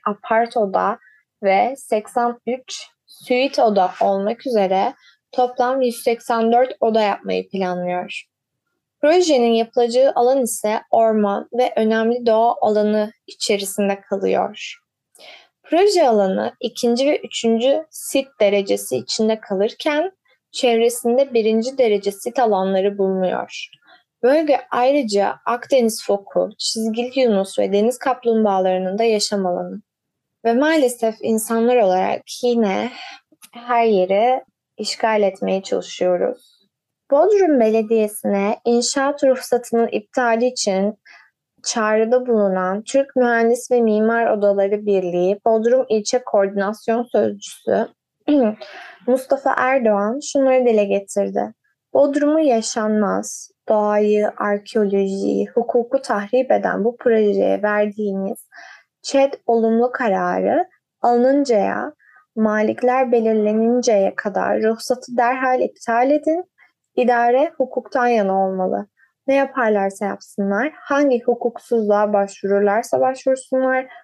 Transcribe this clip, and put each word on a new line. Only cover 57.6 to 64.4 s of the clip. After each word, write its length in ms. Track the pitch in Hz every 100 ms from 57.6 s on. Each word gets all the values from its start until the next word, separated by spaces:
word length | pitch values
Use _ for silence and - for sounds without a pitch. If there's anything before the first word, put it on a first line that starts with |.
verdiğiniz 840 | 208 208 208 208 208 196 196 - - - - - _ _
çed 320 | - 269 277 - -
olumlu 460 | 233 226 226 247
kararı 760 | 247 240 185 180 185 190 294 359 _ _ _
alınıncaya, 920 | 240 240 254 285 277 214 196 202 277 - _ - _ 220
malikler 760 | 214 214 214 220 240 254 262
belirleninceye 1040 | 240 220 220 208 214 226 247 240 208 196 -
kadar 460 | 208 190